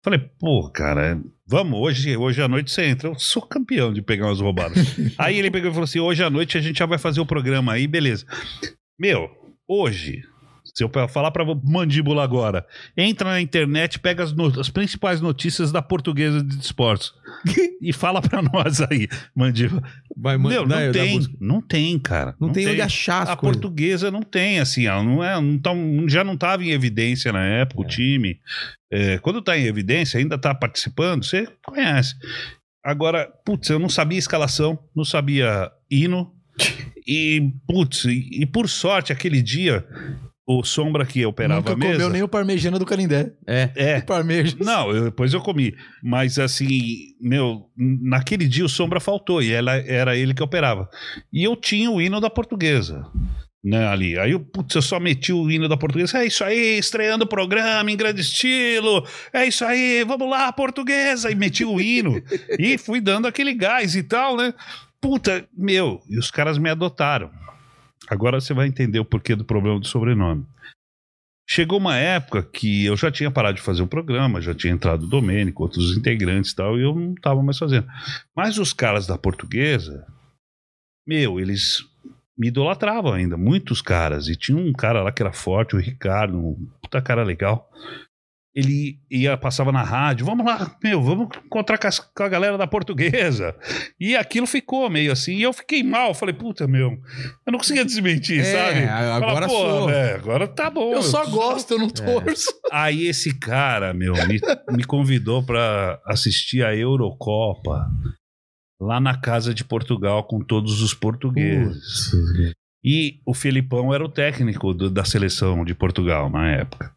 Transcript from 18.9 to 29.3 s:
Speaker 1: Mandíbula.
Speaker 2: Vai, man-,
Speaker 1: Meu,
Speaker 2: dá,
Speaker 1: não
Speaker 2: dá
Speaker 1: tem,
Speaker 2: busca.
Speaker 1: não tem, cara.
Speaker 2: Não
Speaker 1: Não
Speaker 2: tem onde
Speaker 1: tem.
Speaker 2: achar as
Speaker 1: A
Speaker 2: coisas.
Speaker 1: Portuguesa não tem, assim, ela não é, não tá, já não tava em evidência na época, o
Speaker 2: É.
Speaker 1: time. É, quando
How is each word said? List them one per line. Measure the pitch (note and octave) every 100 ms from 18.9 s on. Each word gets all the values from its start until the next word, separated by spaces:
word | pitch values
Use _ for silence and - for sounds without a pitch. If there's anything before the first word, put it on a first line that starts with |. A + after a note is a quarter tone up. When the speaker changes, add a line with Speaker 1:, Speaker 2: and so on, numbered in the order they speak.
| C#3+ G#2 - - -
Speaker 1:
Mandíbula. | C3 A2+ B2 F#3 - - _ -
Speaker 2:
Vai, | B2+ C3+
man-, | C3+
Speaker 1:
Meu, | B3 C3+
Speaker 2:
dá, | D#3
Speaker 1:
não | C#3+
Speaker 2:
dá |
Speaker 1:
tem, | F3+ F#3 G3
Speaker 2:
busca. | C3 -
Speaker 1:
não | G2 G3
tem, | - D#3+ D#3+ E3
cara. | C3 F2 C2 -
Speaker 2:
Não | D#3+
Speaker 1:
Não |
Speaker 2:
tem | F3 G3
onde | D3+
Speaker 1:
tem. | G3+
Speaker 2:
achar | - - F3+
as | F3+
Speaker 1:
A | F3
Speaker 2:
coisas. | C#3 -
Speaker 1:
Portuguesa | G3 D#3 E3 F#3 G3
não | G3+
tem, | G#3+ F3+ G3 F#3+
assim, | C3 - A2+
ela | G2
não | A2 F3+
é, | F4+ F#3
não | C#3+ D3
tá, | F3+ F3+ D#3+ D3 D#3+
já | D#3
não | G3 F3
tava | F3+ F#3+
em | F3
evidência | C#3+ B2+ G#2+ A#2 B2 B2
na | G2
época, | F#2+ A2+ C3 C3
o | F#2+
Speaker 2:
É. |
Speaker 1:
time. | A#2 B2+ C#3 G2+ F2 - - - - _
É, | G2+ G2+ F#2+
quando | -